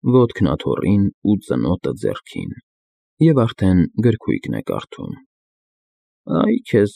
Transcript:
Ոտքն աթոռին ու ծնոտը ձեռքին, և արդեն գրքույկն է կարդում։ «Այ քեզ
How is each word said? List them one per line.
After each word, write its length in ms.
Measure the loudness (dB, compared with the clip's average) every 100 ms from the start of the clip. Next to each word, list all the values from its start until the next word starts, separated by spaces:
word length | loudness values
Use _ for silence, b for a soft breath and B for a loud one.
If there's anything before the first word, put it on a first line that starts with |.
Ոտքն 460 | 2 2 2 0 -2
աթոռին 540 | -2 -4 -4 0 2 0 -2
ու 160 | -2 -2
ծնոտը 540 | -2 -4 -2 -2 -4 -4
ձեռքին, 520 | -4 -6 -12 -12 -12 -14 _ _ _ _ _ _
և 200 | 2 4
արդեն 380 | 0 0 2 4 2 2
գրքույկն 560 | 0 0 -2 -4 -4 -6
է 60 |
կարդում։ 520 | -4 -6 -6 -16 -14 -14 _ _ _ _ _ _ _ _ _ _ -6
«Այ 300 | -2 0 -2
քեզ 280 | 0 0 0